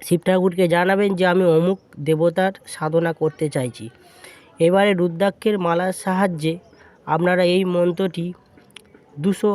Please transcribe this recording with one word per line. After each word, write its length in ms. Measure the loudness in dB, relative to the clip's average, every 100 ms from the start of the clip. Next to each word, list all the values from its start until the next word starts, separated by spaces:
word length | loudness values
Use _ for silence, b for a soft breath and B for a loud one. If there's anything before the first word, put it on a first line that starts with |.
শিব 180 | -4 -2
ঠাকুরকে 400 | 2 2 2 0 0
জানাবেন 420 | 2 2 2 0
যে, 100 | 0 2
"আমি 180 | 2
অমুক 340 | 4 4 2 -2 _ -8
দেবতার 520 | -2 0 0 0 -2 -4 -14
সাধনা 460 | -8 -2 0 -2
করতে 340 | -2 -4 -2 -4
চাইছি।" 340 | -4 -6 -8 -16 -18 B B B B B B
এবারে 340 | 2 4 2
রুদ্রাক্ষের 640 | 2 0 0 -2 -2 -2 0
মালার 340 | 0 0 -2
সাহায্যে 640 | -4 -4 0 0 0 -4 -4 -10 b b b -4
আপনারা 360 | 0 2 2
এই 200 | 2 2
মন্ত্রটি 680 | 0 0 0 0 -4 -6 -10 -10 _ -20 _ -20 -20 -20 _ -6
দুশো 280 | -2 0 0